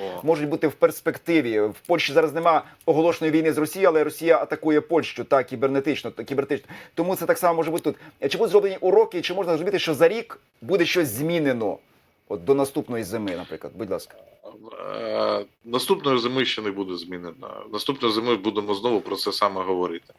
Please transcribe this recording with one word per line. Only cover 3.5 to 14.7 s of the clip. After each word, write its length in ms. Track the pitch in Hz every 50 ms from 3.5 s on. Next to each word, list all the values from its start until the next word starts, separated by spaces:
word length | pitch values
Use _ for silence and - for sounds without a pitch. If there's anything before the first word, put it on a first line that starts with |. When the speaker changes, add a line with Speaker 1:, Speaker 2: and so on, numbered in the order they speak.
| 147
Speaker 2:
з 40 | 151
Росією, 320 | 151 151 - 190 196 185
але 140 | 160 156 151
Росія 340 | 151 151 - 160 165 160 151
атакує 400 | 120 - - 151 - 160 151 151
Польщу, 420 | 151 - 165 160 127 - - - 117
так, 220 | - 147 135 127 -
кібернетично, 640 | 131 120 120 139 135 139 135 160 139 - - 117
так, 140 | - - 120
кібернетично. 420 | - 143 - 135 - 147 127 - - - - - - _
Тому 200 | - 165 180 190
це 100 | 175 170
так 120 | 165 175 -
само 180 | - 175 170
може 160 | 165 160 156
бути 120 | 160 175 -
тут. 480 | 156 120 - - 151 - _ - 139
Чи 60 | - 170
будуть 140 | 226 202
зроблені 260 | 165 208 202 196 190 175
уроки, 400 | - 185 185 214 226 220 - 180
чи 120 | 156 - 180
можна 180 | 185 196 170
зрозуміти, 280 | 170 151 160 - 196 180
що 140 | - 165 156
за 140 | 123 165 170
рік 320 | 202 233 - - - - _ _ _ _
буде 240 | - 113 180 190 170
щось 220 | 147 - 180 170 135
змінено? 680 | 101 113 147 160 175 170 151 139 127 117 110 101 85 - _ _ _ _ _ _ _ _ _ _
От 160 | - 98 85
до 100 | 87 139
наступної 480 | 139 135 135 - 151 139 - 120 117 110
зими, 320 | 87 98 - 156 101 90
наприклад, 380 | 85 90 - 82 78 - 76 -
будь 160 | 90 92 90
ласка. 240 | 92 85 - - - - - _ _ _ _ 104 104 107 107 113